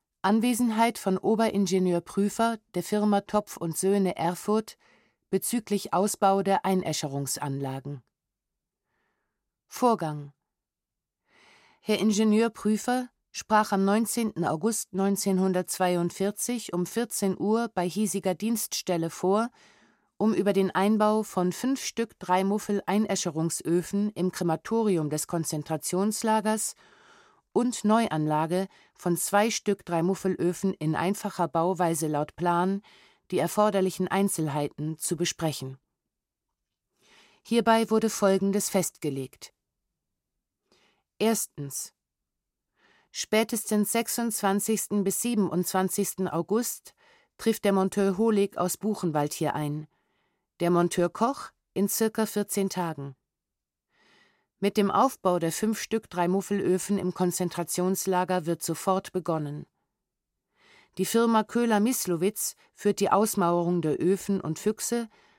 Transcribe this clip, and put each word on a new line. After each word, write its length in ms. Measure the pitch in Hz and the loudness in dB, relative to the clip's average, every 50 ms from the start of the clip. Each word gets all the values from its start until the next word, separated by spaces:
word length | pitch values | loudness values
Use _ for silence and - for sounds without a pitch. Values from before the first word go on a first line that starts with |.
| _ _ _ _ | _ _ _ _
Anwesenheit 800 | - 190 214 226 214 247 247 214 247 233 214 214 233 233 226 - | 0 2 2 4 4 2 2 2 2 2 2 2 2 2 2 0
von 180 | - 196 185 | -2 0 0
Oberingenieur 840 | 190 - - 220 208 226 220 - 196 202 165 185 190 185 180 175 170 | 0 2 2 2 2 2 2 2 2 2 2 2 2 4 4 2 0
Prüfer 580 | 170 - - 196 202 208 - - 226 233 233 214 _ _ - | -2 -2 -2 0 0 0 2 0 0 0 0 -4 _ _ -6
der 80 | 180 | -6
Firma 380 | 170 - 208 208 208 214 202 202 | -4 0 0 2 2 4 2 2
Topf 360 | 202 - - 208 208 - - | 0 0 0 -2 -2 -2 -8
und 220 | - - 165 156 - | -8 -6 -6 -4 0
Söhne 380 | - 190 202 202 190 180 - | 0 2 2 4 2 2 0
Erfurt 600 | - 156 170 180 - - - 208 220 220 - - _ _ _ _ _ _ _ _ _ _ - | 0 -2 -2 -2 -2 -2 0 0 0 0 -4 -10 _ _ _ _ _ _ _ _ _ _ -2
bezüglich 640 | - 190 - - - 240 - - 202 196 - - - | -2 -2 -2 0 -4 -4 -2 -2 -2 -2 -2 0 0
Ausbau 480 | 175 196 208 - - - 190 196 196 | 0 2 0 0 2 2 4 4 4
der 220 | 190 196 196 - - | 2 2 0 0 2
Einäscherungsanlagen. 1400 | 190 190 190 - - 156 - - 143 135 139 139 135 - - 151 143 135 139 139 131 131 135 131 143 143 131 - _ _ _ _ _ _ _ _ _ _ _ _ _ _ _ _ _ _ _ _ _ _ _ _ _ _ _ _ _ _ _ _ _ | 0 0 0 0 -2 -4 -4 -4 -4 -4 -4 -4 -6 -6 -6 -6 -6 -4 -4 -4 -6 -6 -8 -8 -10 -12 -12 -14 _ _ _ _ _ _ _ _ _ _ _ _ _ _ _ _ _ _ _ _ _ _ _ _ _ _ _ _ _ _ _ _ _
Vorgang: 640 | - - 254 240 226 175 170 156 151 147 143 143 - _ _ _ _ _ _ _ _ _ _ _ _ _ _ _ _ _ _ _ _ _ _ - - _ _ _ _ _ | -4 0 2 2 2 2 -2 -4 -6 -8 -10 -14 -18 _ _ _ _ _ _ _ _ _ _ _ _ _ _ _ _ _ _ _ _ _ _ -20 -20 _ _ _ _ _
Herr 200 | _ - 214 - | _ -2 0 2
Ingenieur 500 | 185 220 208 196 220 220 208 214 226 233 | 2 2 2 4 4 4 4 4 4 2
Prüfer 600 | 226 - - 208 214 208 - - 247 254 247 247 _ _ _ _ | 0 -2 -2 0 0 0 0 -2 -2 -2 -2 -6 _ _ _ _
sprach 400 | - - - - 220 214 214 - | -16 -12 -4 2 2 2 4 4
am 140 | 202 190 196 | 2 2 4
neunzehnten 600 | 196 202 220 233 - - 233 233 220 - - 170 | 4 4 2 2 0 -2 -2 -2 -2 -2 -2 -2
August 480 | - 151 156 151 226 220 - - - | -2 0 0 0 -2 -2 -2 -6 -6
neunzehnhundertzweiundvierzig 1800 | - 185 190 196 202 190 - 202 190 185 190 190 185 180 180 - - - 185 180 180 175 170 170 - - 196 202 208 - - - 247 233 - - | -4 -2 0 0 0 0 0 0 2 2 2 2 2 0 -2 -4 -2 0 2 2 2 2 2 0 0 -2 -2 -2 -2 -4 -4 -4 -4 -6 -6 -4
um 120 | - 175 180 | -4 -4 -2
vierzehn 540 | - - 226 240 233 - - 202 196 190 - | -2 -2 -2 -2 -2 -2 -2 0 0 0 0
Uhr 320 | 165 202 214 226 233 226 | 0 0 0 0 0 -2
bei 160 | - 190 175 180 | -2 -2 -4 -2
hiesiger 460 | 156 196 214 196 - 202 - 190 180 | -2 -2 -2 -2 -2 -2 -2 -2 -2
Dienststelle 760 | - 202 220 233 208 - - - - - - 180 165 165 165 | -2 -2 -2 -2 -2 -4 -4 -6 -4 -2 -2 0 0 0 -2
vor, 400 | - - - 185 196 214 226 240 - _ - - _ _ _ _ _ _ _ _ _ | -4 -2 0 2 2 2 0 -2 -6 _ -20 -20 _ _ _ _ _ _ _ _ _
um 180 | - 208 220 220 | 0 0 2 2
über 180 | - 196 202 | 2 2 2
den 200 | 190 196 190 180 | 4 2 2 2
Einbau 500 | - 185 190 208 220 208 214 214 214 220 | 2 2 2 2 4 4 4 2 2 0
von 300 | 214 - - 185 180 180 | -2 -2 -2 0 0 0
fünf 320 | 175 - - 254 269 - - | 0 -2 -2 -2 -2 -2 -4
Stück 340 | - - - 226 - _ - | -6 -4 -4 -6 -6 _ -8
Drei-Muffel-Einäscherungsöfen 1900 | - - 180 185 190 196 208 214 - - 202 202 - - 190 208 214 - 202 - - 175 139 156 160 170 - - - - 170 180 170 - - 202 208 208 | -2 0 2 2 2 2 0 -2 -2 -2 -2 -2 0 0 0 2 2 0 0 -2 -2 -4 -2 -2 -2 -2 -2 -4 -2 0 0 0 0 0 -2 -2 -2 -2
im 220 | - - 175 185 | -2 -2 -2 -2
Krematorium 800 | - - 180 170 160 160 - - 220 226 220 214 185 165 151 147 | -2 -2 -2 0 -2 -2 -2 -2 0 0 2 2 2 2 0 0
des 180 | 147 156 - - | -2 -4 -4 -4
Konzentrationslagers 1500 | - 170 165 - - 151 143 - 160 151 - - - 180 196 220 214 - - 220 220 220 196 214 214 214 - - - _ _ _ _ _ _ - - - _ _ _ _ _ _ | -4 -4 -2 -2 -4 -6 -4 -4 -4 -4 -4 -2 -2 0 0 0 -2 -2 0 0 2 2 2 0 -2 -2 -2 -6 -8 _ _ _ _ _ _ -20 -20 -20 _ _ _ _ _ _
und 320 | - - 247 254 233 - - | 0 0 0 0 -2 0 2
Neuanlage 840 | 208 214 226 233 - 151 156 151 151 151 151 160 156 175 185 196 190 _ - _ _ _ | 2 4 4 2 2 0 -2 0 0 0 0 0 0 -2 -2 -4 -4 _ -18 _ _ _
von 220 | - - 175 175 | -6 -2 -2 -2
zwei 340 | 165 - - - 202 214 233 | -2 0 0 2 2 2 2
Stück 340 | 220 - - - 196 - - | 0 -2 0 -2 -2 -2 -2
Drei-Muffelöfen 880 | - 170 165 165 185 196 - - 190 185 - - 175 175 - - 190 185 | -4 -2 0 2 0 0 0 0 -2 -2 0 0 -2 0 0 -2 -2 -2
in 200 | - 156 156 156 | -2 -2 -2 0
einfacher 540 | - 165 180 202 - - 202 - - 175 160 | 0 0 0 0 -2 -4 -6 -2 -2 -2 0
Bauweise 580 | - 170 165 180 190 160 180 165 165 143 160 | 0 0 0 0 0 0 0 0 0 0 -2
laut 300 | 151 151 147 151 - - | 0 0 0 -2 -4 -4
Plan 460 | - 170 175 175 170 180 190 196 196 - - - - _ _ _ _ _ - | -2 0 2 2 2 2 0 0 -2 -6 -10 -20 -20 _ _ _ _ _ -4
die 80 | 180 160 | -2 0
erforderlichen 720 | 147 - - 208 208 214 202 196 190 190 - - 185 180 | 0 0 2 2 2 2 2 2 0 0 0 -2 -2 0
Einzelheiten 880 | - 196 202 196 - - 160 156 139 151 147 143 - - 151 156 160 - | 0 0 0 0 0 -2 -2 -2 -2 -2 -4 -4 -6 -6 -6 -6 -6 -6
zu 180 | - - 180 | -4 -4 -2
besprechen. 600 | 151 175 165 - - 165 160 139 - 135 131 131 - _ _ _ _ _ _ _ _ _ _ _ _ _ _ _ _ _ _ _ _ _ _ _ _ _ _ _ - - _ _ _ | -2 -2 -4 -2 -2 -4 -4 -4 -4 -8 -10 -12 -14 _ _ _ _ _ _ _ _ _ _ _ _ _ _ _ _ _ _ _ _ _ _ _ _ _ _ _ -20 -20 _ _ _
Hierbei 480 | - - 226 233 220 233 226 226 226 220 | -6 0 2 2 4 6 4 4 4 4
wurde 200 | 214 220 220 220 | 2 2 2 2
Folgendes 580 | - - 208 196 196 190 196 196 196 208 - - | 0 2 4 4 4 4 2 2 0 0 0 0
festgelegt. 840 | - 196 170 - - - - 151 135 135 131 127 _ - - - _ _ _ _ _ _ _ _ _ _ _ _ _ _ _ _ _ _ _ _ _ _ _ _ _ _ _ _ _ _ _ _ _ - | 0 0 0 -2 -4 -6 -6 -6 -4 -6 -8 -10 _ -18 -20 -20 _ _ _ _ _ _ _ _ _ _ _ _ _ _ _ _ _ _ _ _ _ _ _ _ _ _ _ _ _ _ _ _ _ 0
Erstens. 720 | 214 220 226 - - - _ - 143 139 - - - - _ _ _ _ _ _ _ _ _ _ _ _ _ _ _ _ _ _ _ _ _ _ _ _ | 0 2 2 0 -2 -8 _ -10 -10 -10 -10 -10 -12 -12 _ _ _ _ _ _ _ _ _ _ _ _ _ _ _ _ _ _ _ _ _ _ _ _
Spätestens 800 | - - - - - 220 226 220 - 214 - - 214 208 208 - | -10 -10 -4 0 2 2 2 0 -2 -6 -4 0 0 0 2 2
sechsundzwanzigsten 1120 | - 226 226 - - - 233 233 214 - - 196 196 208 - - 220 202 - - 208 208 | 0 -2 -2 -2 -4 -4 -4 -4 -4 -2 0 0 0 0 0 0 -2 -2 -2 -2 -2 0
bis 180 | 190 196 190 - | 0 0 -2 -2
siebenundzwanzigsten 1080 | - 240 240 214 196 170 - 175 180 - - 190 190 185 - - 202 - - - 185 175 | -2 -2 0 0 0 0 0 -2 -2 0 0 0 0 0 0 -2 -4 -2 -4 -4 -4 -2
August 680 | - 165 165 - 202 233 240 - - - - - - _ _ _ _ _ _ _ _ - | -2 -2 -2 0 0 0 0 -2 -6 -10 -14 -20 -20 _ _ _ _ _ _ _ _ -4
trifft 260 | - 226 214 - - | -2 -2 0 0 2
der 80 | 202 | 2
Monteur 460 | 196 190 190 190 - 202 196 196 185 180 | 2 2 2 0 0 0 0 2 2 2
Holig 380 | 226 226 214 202 202 196 - | 2 2 4 2 2 0 0
aus 200 | - 180 180 - | -2 -2 -2 -2
Buchenwald 560 | - - 220 208 - - 170 147 151 147 147 | -4 -4 -4 -2 -2 -2 0 0 0 0 -2
hier 240 | - - 160 143 - | -2 -2 -2 -2 -2
ein, 320 | - 151 147 147 151 156 - _ _ _ _ _ _ _ _ _ _ _ _ _ - | -2 -4 -4 -4 -6 -8 -12 _ _ _ _ _ _ _ _ _ _ _ _ _ -2
der 100 | 170 170 | 0 2
Monteur 380 | 175 170 175 170 - - 175 175 | 4 4 2 2 2 0 0 0
Koch 420 | - - 226 247 277 - - - - _ _ _ - | 0 0 -2 -2 -2 -4 -10 -16 -18 _ _ _ -4
in 140 | 190 196 202 | -2 -2 0
circa 360 | - - 226 220 220 - 220 | 0 0 -2 -2 0 -2 -2
vierzehn 440 | 214 - 208 202 - - 202 196 190 | -2 -2 -4 -4 -2 -2 -2 -2 -2
Tagen. 480 | - 185 175 165 156 - 139 139 135 _ _ _ _ _ _ _ _ _ _ _ _ _ _ _ _ _ _ _ _ _ _ _ _ _ _ _ _ - | -2 -4 -4 -4 -6 -8 -10 -12 -14 _ _ _ _ _ _ _ _ _ _ _ _ _ _ _ _ _ _ _ _ _ _ _ _ _ _ _ _ -2
Mit 160 | 196 202 - | -2 0 2
dem 160 | 214 202 196 | 2 2 4
Aufbau 480 | - 196 247 269 - - - 185 180 175 | 4 4 2 2 2 0 0 0 2 2
der 100 | 165 165 | 0 -2
fünf 300 | 160 - - 214 220 - | -2 -2 -2 -2 -2 -2
Stück 280 | - - 214 226 - - | -4 -4 -4 -4 -4 -4
Drei-Muffel-Öfen 880 | - 180 175 175 185 196 185 - 208 202 - - 180 185 - - 208 196 | -4 -2 0 2 0 0 0 -2 -2 0 2 2 0 0 0 -2 -2 -2
im 140 | - 180 | -2 -2
Konzentrationslager 1300 | 175 - 180 180 170 - 180 170 - - 170 - - - 180 185 196 - - 190 185 180 180 170 185 185 156 | -2 0 0 0 0 -2 -4 -4 -4 -4 -6 -4 -2 -2 0 0 0 -2 0 0 0 0 0 0 0 -2 -2
wird 160 | 165 170 165 | -2 -4 -4
sofort 480 | - - 165 - - 196 190 190 - - | -4 -6 -6 -4 0 0 0 0 -2 -4
begonnen. 560 | - 185 160 - 165 156 151 143 147 147 147 - _ _ _ _ _ _ _ _ _ _ _ _ _ _ _ _ _ _ _ _ - - _ _ _ - | -6 -6 -2 -2 -2 -2 -4 -6 -8 -10 -12 -16 _ _ _ _ _ _ _ _ _ _ _ _ _ _ _ _ _ _ _ _ -20 -20 _ _ _ -4
Die 60 | 190 | -2
Firma 380 | - - 226 233 233 226 220 | 0 2 2 4 4 4 2
Köhler-Mislowitz 1120 | 214 - - 240 240 233 220 202 208 240 254 - - 185 175 156 175 208 - - - - - _ _ _ _ | 2 2 0 0 2 2 2 2 2 2 0 -2 -2 -2 0 0 0 0 -2 -2 -6 -8 -8 _ _ _ _
führt 260 | - - 208 202 - | -2 0 0 2 2
die 100 | 202 - | 2 4
Ausmauerung 720 | - 196 220 214 - 202 180 170 175 175 170 170 180 175 | 4 4 2 2 2 0 2 2 2 2 2 2 0 0
der 180 | 165 156 147 - | 0 0 0 2
Öfen 400 | - 180 196 190 - - 196 190 | 2 2 0 0 0 -2 -2 -2
und 200 | - 151 160 - | -2 -4 -6 -2
Füchse 480 | - 208 214 - - - 240 240 233 220 _ _ _ _ _ | -2 -2 -2 -2 -4 -4 -4 -4 -4 -6 _ _ _ _ _